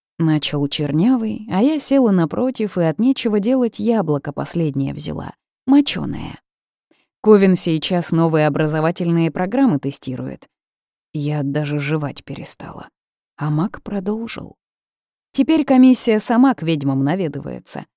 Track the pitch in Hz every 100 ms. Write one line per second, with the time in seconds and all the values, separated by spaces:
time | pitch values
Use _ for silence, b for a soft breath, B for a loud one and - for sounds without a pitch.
0 | _ _ 160 151 - 147 139 - 147 156
1 | 220 262 220 214 214 185 269 311 - 269
2 | 240 185 160 - 254 247 208 180 165 160
3 | 240 262 226 208 202 262 233 - 214 226
4 | 160 143 151 - 139 175 156 139 139 147
5 | 151 - - - _ _ - 285 285 -
6 | - - - - _ _ _ _ _ _
7 | _ _ 214 208 190 180 175 160 - 180
8 | 170 165 165 156 151 143 156 156 156 170
9 | 170 170 165 - 185 247 269 147 139 -
10 | - 127 131 131 - _ _ _ _ _
11 | _ 156 147 151 139 143 147 147 143 156
12 | 143 - - - - - - - - _
13 | _ _ _ - 151 151 196 - - 202
14 | 190 220 226 - - - _ _ _ _
15 | _ _ _ - 262 320 285 262 262 254
16 | - 214 - 233 269 - 160 156 139 135
17 | 139 185 165 143 - 62 - - -